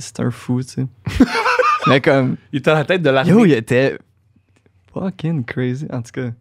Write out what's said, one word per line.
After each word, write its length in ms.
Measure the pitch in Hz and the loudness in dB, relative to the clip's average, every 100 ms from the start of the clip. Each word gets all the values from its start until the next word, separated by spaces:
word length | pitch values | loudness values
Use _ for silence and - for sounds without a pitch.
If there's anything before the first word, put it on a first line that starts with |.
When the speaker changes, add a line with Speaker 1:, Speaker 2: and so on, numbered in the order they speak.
Speaker 1:
c'est 180 | - - | -12 -6
un 100 | 123 | -6
fou, 320 | 117 - 123 | -6 -4 -6
tu 60 | 131 | -4
sais. 180 | - 131 - - | -6 -8 -8 -6
Speaker 2:
<laughs> 800 | - 277 453 453 494 784 1077 1077 | 0 2 2 0 0 2 0 2
Speaker 1:
Mais 140 | 135 | 2
comme, 340 | 143 135 127 - _ | 4 2 2 -4 _
Speaker 2:
Il 80 | 139 | -4
était 100 | 147 | 0
à 20 | |
la 100 | 156 | 0
tête 180 | 147 185 | 2 0
de 80 | 151 | 2
l'armée. 220 | 135 131 | 2 4
Speaker 1:
yo, 140 | 202 208 | 4 6
il 80 | |
était 440 | 127 110 123 131 69 _ _ _ _ _ _ _ _ _ | 4 2 0 0 -2 _ _ _ _ _ _ _ _ _
fucking 520 | - 185 - 156 165 120 | -8 -8 -6 -6 -4 -6
crazy, 400 | - 127 127 151 | -4 -4 -4 -8
en 120 | 127 | -10
tout 100 | 117 | -10
cas. 180 | - 123 117 | -8 -10 -10